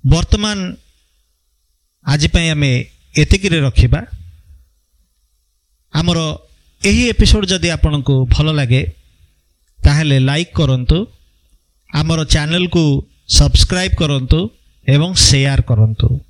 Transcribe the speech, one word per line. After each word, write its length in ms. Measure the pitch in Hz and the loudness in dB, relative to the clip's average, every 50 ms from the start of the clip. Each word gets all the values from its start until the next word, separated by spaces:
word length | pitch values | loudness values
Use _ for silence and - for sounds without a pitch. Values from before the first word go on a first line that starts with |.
| - | 2
ବର୍ତ୍ତମାନ 680 | 131 135 - - - - 214 208 214 208 196 185 180 - - _ _ _ _ _ _ _ _ _ _ _ _ _ _ _ _ _ _ _ _ _ _ _ _ _ - | 2 2 2 2 0 0 -2 0 -4 -4 -6 -8 -10 -10 -14 _ _ _ _ _ _ _ _ _ _ _ _ _ _ _ _ _ _ _ _ _ _ _ _ _ -4
ଆଜି 200 | 135 151 147 160 | -2 -2 -2 0
ପାଇଁ 220 | - 180 170 165 | 0 0 0 0
ଆମେ 360 | 156 147 143 135 127 123 - - _ _ _ _ _ 156 | -2 0 0 0 0 -2 -4 -8 _ _ _ _ _ 0
ଏତିକିରେ 420 | 151 - - 196 190 202 170 160 | 2 2 2 0 2 -2 -2 0
ରଖିବା। 460 | 143 135 117 - - 120 120 151 240 - - - - - - - _ _ - _ _ _ _ _ _ _ _ _ _ _ _ _ _ _ _ _ _ _ _ _ _ _ _ _ _ _ _ | -2 0 2 2 2 2 2 -2 -4 -10 -16 -18 -18 -20 -20 -20 _ _ -20 _ _ _ _ _ _ _ _ _ _ _ _ _ _ _ _ _ _ _ _ _ _ _ _ _ _ _ _
ଆମର 240 | 147 165 170 175 165 160 156 151 - _ _ _ _ _ _ _ _ - | -4 -2 -2 -2 -2 -4 -6 -10 -12 _ _ _ _ _ _ _ _ -2
ଏହି 240 | 196 208 226 247 240 | 0 0 2 0 0
ଏପିସୋଡ୍ 360 | 214 - 214 - - 214 202 | 2 2 4 4 4 2 2
ଯଦି 240 | 180 185 180 160 170 | -2 -4 -2 -2 -4
ଆପଣଙ୍କୁ 560 | 165 147 - 160 151 147 131 143 139 131 131 | -2 0 -2 -2 -2 -2 -2 0 0 0 2
ଭଲ 260 | 120 - - 156 156 | 0 0 0 2 0
ଲାଗେ, 440 | 156 151 139 120 127 131 - - - _ _ _ _ _ _ _ _ _ _ _ _ _ _ _ _ _ - | 0 -2 -2 0 0 -2 -2 -4 -8 _ _ _ _ _ _ _ _ _ _ _ _ _ _ _ _ _ 2
ତାହେଲେ 360 | 151 143 151 160 151 139 135 | 2 2 4 0 0 2 2
ଲାଇକ୍ 340 | 131 135 143 151 175 - - | 2 0 0 -2 -6 -4 -4
କରନ୍ତୁ, 540 | - 165 135 131 127 127 117 151 170 214 - _ _ _ _ _ _ _ _ _ _ _ _ _ _ _ _ - | -2 0 0 0 -2 0 0 -2 -2 -2 -6 _ _ _ _ _ _ _ _ _ _ _ _ _ _ _ _ -4
ଆମର 300 | 147 151 160 165 160 156 | -4 -2 -2 -2 -4 -2
ଚ୍ୟାନେଲକୁ 840 | - - 156 147 151 160 180 180 175 - 175 160 151 139 104 - _ _ _ _ - | 0 0 -2 0 -2 -2 -2 -4 -2 0 0 0 2 0 -2 -4 _ _ _ _ -2
ସବସ୍କ୍ରାଇବ୍ 680 | - - 147 147 - - - - 190 180 185 190 - | 2 2 2 4 4 2 2 2 0 -2 -2 -2 -2
କରନ୍ତୁ 540 | - 170 147 143 135 127 123 156 160 185 220 _ _ _ _ _ _ _ - | -2 -2 -2 -2 -4 0 0 0 0 0 -4 _ _ _ _ _ _ _ 0
ଏବଂ 260 | 135 143 156 175 185 | 2 2 2 0 0
ସେୟାର 480 | - - - - 139 135 139 139 131 | 0 2 2 2 2 2 0 0 -2
କରନ୍ତୁ। 600 | - - 123 107 110 110 110 - - 113 127 143 - | 0 0 2 2 2 0 0 -2 -2 -2 -2 -4 -8